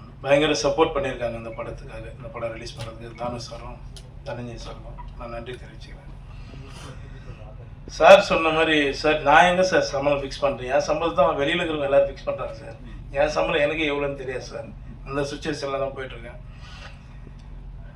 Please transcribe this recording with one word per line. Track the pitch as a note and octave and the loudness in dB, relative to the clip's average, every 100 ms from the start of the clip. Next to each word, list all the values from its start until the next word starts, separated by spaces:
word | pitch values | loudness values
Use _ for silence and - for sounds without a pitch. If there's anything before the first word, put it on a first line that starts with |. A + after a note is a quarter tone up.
| - - | -16 -6
பயங்கர | C#3+ C#3+ D3+ | 4 6 6
சப்போர்ட் | C#3+ C#3+ D3+ D#3+ D3 | 4 2 4 4 2
பண்ணியிருக்காங்க | C3+ B2 A#2+ A2+ | -2 -2 -4 -4
இந்த | A2+ | -8
படத்துக்காக, | A#2 A#2 A2 - A2 A#2 - | -8 -10 -10 -12 -12 -12 -12
இந்த | A#2 | -12
படம் | A#2 A#2 | -8 -6
ரிலீஸ் | A#2 A#2 - | -6 -10 -10
பண்றதுக்கு | A2+ A#2 A#2 | -10 -10 -12
தானு | A#2 A#2+ A#2+ | -8 -6 -6
சாரும் | - A2+ - - - - - - | -10 -12 -12 -12 -14 -14 -16 -14
தனஞ்சயன் | - A#3 - A2+ | -10 -8 -8 -10
சாருக்கும் | - - C#3+ - - - | -12 -12 -14 -12 -12 -12
நான் | A#2+ | -10
நன்றி | A#2 A#2+ | -10 -10
தெரிவிச்சுக்கிறேன். | B2 - - - C#3 - - - - - C3+ C3+ - C#3 - C#3 - - - - - - - - | -12 -12 -14 -14 -14 -14 -16 -14 -14 -14 -14 -14 -14 -14 -14 -14 -14 -14 -14 -14 -14 -16 -14 -8
சார் | - D#3+ G3 | 6 12 12
சொன்ன | - F3 E3 | 10 2 4
மாதிரி, | D#3+ D#3+ D3+ C#3 | 4 4 4 2
சார், | C3+ D3+ D3 | 2 2 4
நான் | C#3 D#3 | 8 8
எங்க | F3+ F3+ | 8 6
சார் | F#3 - | 4 4
சம்பளம் | - C#3+ C#3+ C#3 | 2 2 2 2
ஃபிக்ஸ் | C3+ - | -2 0
பண்றேன்? | C#3 A#2+ B2 | 0 0 0
என் | C#3+ - | 2 2
சம்பளத்தை | - E3 | 0 2
தான் | F#3 D#3+ C#3+ | 4 4 4
வெளியில | |
இருக்கிறவங்க | C#3+ F3 E3 D3+ | 2 0 0 0
எல்லாரும் | C#3 C#3 C3+ | 6 6 6
ஃபிக்ஸ் | B2+ | 0
பண்றாங்க | C#3+ C#3 A#2+ | -6 -4 -6
சார். | C#3 C#3+ - - - - | -8 -12 -14 -14 -14 -6
என் | C#3 D3+ | 0 0
சம்பளம் | D#3 D#3+ D#3+ D3 | 2 0 2 2
எனக்கு | D#3+ D3+ | 0 0
எவ்வளோன்னு | C#3+ C#3+ | 0 -2
தெரியாது | C3+ C3 B2 | -4 -6 -8
சார். | - A#2 A2 - - - - | -8 -12 -12 -14 -14 -14 -6
அந்த | C#3 | -4
சுச்சுவேஷன்ல | C#3+ D3 D#3+ C#3+ C#3+ C#3 | -4 -4 -6 -4 -4 -2
தான் | C3+ | -4
போயிட்டு | C3 C3 A#2+ | -6 -10 -10
இருக்கேன். | A#2+ A#2+ - - - - - - - - - - - - - - - | -14 -14 -16 -16 -16 -14 -14 -16 -16 -16 -16 -16 -14 -14 -14 -14 -14